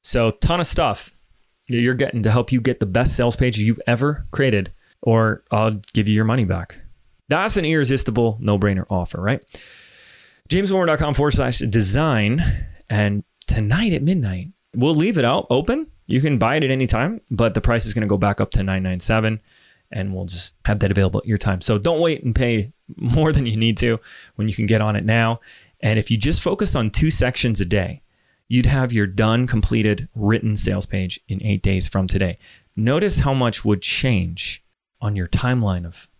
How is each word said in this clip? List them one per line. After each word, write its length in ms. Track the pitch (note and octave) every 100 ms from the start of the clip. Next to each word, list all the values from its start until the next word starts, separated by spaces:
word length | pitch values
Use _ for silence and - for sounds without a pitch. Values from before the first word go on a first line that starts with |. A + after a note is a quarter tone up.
So 260 | - B2+ A2+
ton 300 | - - E3+
of 80 | E3+
stuff 480 | - D3 G2+ - _ _ _ _ _ _
that 120 | A#2+
you're 160 | A#2+ B2+
getting 260 | C3+ A#2+
to 100 | A2
help 200 | A2+ A#2+
you 100 | B2+
get 180 | A2+ A#2+
the 60 | G2+
best 300 | F#2+ B2+ -
sales 200 | A#2+ -
page 220 | B2 G#2+
you've 240 | G#2+ A2+ -
ever 400 | A#2+ C#3+ D3 -
created, 420 | - C3+ G#2+ F#2+ - _ _
or 420 | - A2+ A2 G#2+ _
I'll 320 | G#2+ A2 G#2+ -
give 140 | - G#2
you 60 |
your 120 | G#2+ A2
money 200 | B2+ G2
back. 320 | F2+ E2+ - - - _ _ _
That's 300 | D3+ G3+ G#3
an 80 | D#3
irresistible 720 | D#3+ C3+ C3+ - A2+ A#2 G#2+
no-brainer 460 | A2 G#2 G2+ F#2+ -
offer, 300 | F#2+ F2 -
right? 240 | G2 C#3 _ - - - - - - - - _ _
james 240 | F3+ G3
wilburn 160 | F#3+ F3
dot 120 | D3+
com 140 | D3+
forward 180 | C#3 D3
slash 280 | - B2+ A#2+
design. 840 | A#2+ A2 G2 A2+ D#3+ A#2+ G#2 C3+ E3+ - - - -
And 360 | G#2 G#2 G2+ - _ -
tonight 440 | A2+ G#2 D3+ A3+
at 100 | D#3+
midnight, 520 | C#3+ F#3 A2 F#2 A#2+ - _
we'll 200 | - C3
leave 240 | D#3 F3+ F#3+
it 80 | A#2+
out 200 | D3+ -
open. 380 | B2+ D#3+ C4 D#4 - -
You 160 | B2+
can 160 | D3+ C3+
buy 180 | A2 D3+
it 80 |
at 80 | C#3
any 160 | C3 B2+
time, 320 | A2+ C#3+ A3+ _
but 240 | G#2 A#2
the 60 | G#2+
price 260 | - A#2 A2
is 80 |
gonna 140 | A2 G#2+
go 80 | G2
back 240 | G2+ G2+
up 120 | G#2
to 120 | -
nine 180 | F#2+ F#2+
nine 200 | F#2 F2+
seven, 400 | - A2 A2 A2 _ _ _ _ _
and 240 | - F#2+ F#2
we'll 80 |
just 320 | F#2 F2 - -
have 160 | - G#2
that 100 | G2
available 300 | G2 F#2+ G2
at 60 | -
your 100 | G#2+
time. 220 | G#2+ F#2
So 180 | - G#2+
don't 220 | A2 D#3+
wait 240 | E3+ D#3
and 100 | B2+
pay 380 | A2 B2 A2+ G#2 - _ -
more 380 | A#2+ B2+ D#3
than 120 | D#3 B2
you 120 | A2
need 180 | A2+ G#2+
to 200 | A#2+ A2+ - - - -
when 120 | G#2+
you 80 | G2+
can 120 | G#2+
get 120 | A2
on 160 | G#2+ G#2
it 80 |
now. 380 | A2 A2+ A2+ A#2 - - _ _
And 180 | G#2+ A2
if 100 | -
you 60 | A2+
just 260 | C3 -
focus 360 | - - G3+ D3
on 140 | A2
two 180 | - D#3+
sections 500 | D3+ B2+ B2 B2 G#2+
a 60 | F2+
day, 360 | G2+ F#2 - _ _ _ _ _
you'd 200 | A#2+ B2+
have 260 | C3+ B2+
your 120 | A2+ G2+
done, 420 | F#2+ A2 A#2 B2+
completed, 600 | A2+ G#2+ A#2 G#2+ G#2 - -
written 400 | G#2 A2+ G#2+ G#2
sales 300 | - G2 -
page 340 | F#2+ F#2 - _
in 160 | F#2
eight 180 | A2 G2
days 280 | G2 F#2+ F2
from 180 | G2 F#2
today. 300 | F#2+ F#2+ F2 - - _
Notice 460 | - A2+ D3 G3+ -
how 140 | C#3+
much 320 | C3+ B2 G#2 A2
would 160 | G2+
change 840 | - - C3+ A2 F2 E2 - - _ _ _ _
on 160 | A2 G2+
your 100 | F2
timeline 580 | - B2 B2+ G#2+ F2+ E2+
of 220 | - -